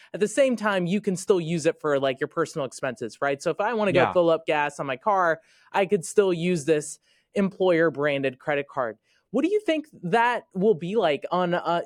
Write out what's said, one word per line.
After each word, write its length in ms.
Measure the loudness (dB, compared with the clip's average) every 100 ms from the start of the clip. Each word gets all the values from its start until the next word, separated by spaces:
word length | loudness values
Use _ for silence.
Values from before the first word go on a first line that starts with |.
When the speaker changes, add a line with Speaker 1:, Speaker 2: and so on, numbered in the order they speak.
| -12
Speaker 1:
at 60 | -4
the 80 | -2
same 260 | 2 2
time, 320 | 2 -2 -2 0
you 140 | -2
can 160 | -2 -4
still 240 | 0 0
use 260 | 2 0 0
it 140 | -2
for, 180 | 0 0
like, 220 | 0 -2
your 80 | -4
personal 360 | -4 -4 -4
expenses, 540 | -8 -6 -8 -6 -10 -4
right? 220 | -4 -2
So 80 | -4
if 100 | -2
I 140 | -2
wanna 180 | 0 2
go 100 | 4
Speaker 2:
Yeah. 100 | 4
Speaker 1:
fill 180 | 4 4
up 160 | 2 0
gas 320 | -2 -2 -4
on 80 | -8
my 100 | -4
car, 440 | 0 2 2 0 _ _ _
I 140 | -2 0
could 180 | -2
still 280 | 0 2 2
use 320 | 0 0 -2
this 360 | 0 0 -2 -16 _ _ _
employer 560 | -2 -2 0 2 4 2
branded 480 | 2 -2 0 -2 -4
credit 300 | -4 -2 -2
card. 300 | -6 -6 -6 _ _ -6
What 100 | -2
do 80 | 0
you 100 | 0
think 260 | 0 -2 -4 -12
that 400 | -2 2 2 -2 -6
will 200 | -2 0
be 200 | 0 -2
like 300 | 0 0 0 -2
on, 220 | -2 0
uh, 260 | -2 -2 -4